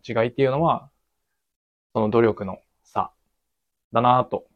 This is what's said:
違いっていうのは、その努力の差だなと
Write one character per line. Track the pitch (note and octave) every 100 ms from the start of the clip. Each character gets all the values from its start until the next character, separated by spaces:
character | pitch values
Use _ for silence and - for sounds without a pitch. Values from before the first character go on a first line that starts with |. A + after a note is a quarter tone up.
| -
違 |
い | A#2 A#2+
っ |
て | B2+
い | C3
う |
の | C#3
は、 | E3 A#2+ - _ _ _ _ _ _ _ _ _ _
そ | A2+
の | G#2+
努 | A#2
力 | A2+ - G2
の | F#2 _ _
差 | _ G#2+ - _ _ _ _ _ _ _ _
だ | A#2
な | B2 B2+ B2
と | - -